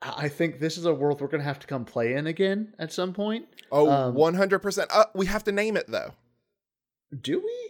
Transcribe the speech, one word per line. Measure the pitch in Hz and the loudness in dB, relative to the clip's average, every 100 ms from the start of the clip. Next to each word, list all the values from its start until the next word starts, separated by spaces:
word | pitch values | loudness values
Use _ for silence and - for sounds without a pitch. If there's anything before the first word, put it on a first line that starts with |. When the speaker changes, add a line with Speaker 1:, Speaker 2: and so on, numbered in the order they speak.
Speaker 1:
I, | 139 - 147 | -12 -6 -6
I | |
think | 147 165 131 | -2 -2 -2
this | 160 170 | -4 -2
is | 170 | 0
a | |
world | 143 147 143 | 2 2 0
we're | 139 | -2
gonna | 156 | -4
have | 143 135 | -4 -6
to | - | -6
come | 139 110 | -8 -4
play | 131 151 | -2 0
in | 135 156 | 0 -2
again | 160 190 202 214 - | 0 0 0 -4 -8
at | 160 | -8
some | - 185 | -4 -4
point. | 185 208 226 - _ - | -2 -4 -4 -8 _ 0
Speaker 2:
Oh, | 139 147 | 4 6
Speaker 1:
Um, | 139 127 131 | 4 2 4
Speaker 2:
one | 160 180 | 4 4
hundred | 196 190 | 2 2
percent. | 196 190 160 | 0 -4 2
Uh, | 208 214 190 | 4 4 2
we | 185 | 0
have | 208 208 | 0 -2
to | |
name | 202 214 196 | -2 0 -2
it, | - | -2
though. | 104 - - _ _ _ _ _ _ _ _ - 139 | -4 -6 -14 _ _ _ _ _ _ _ _ -18 -12
Speaker 1:
Do | 131 185 | -4 -4
we? | 415 480 440 | -4 -8 -12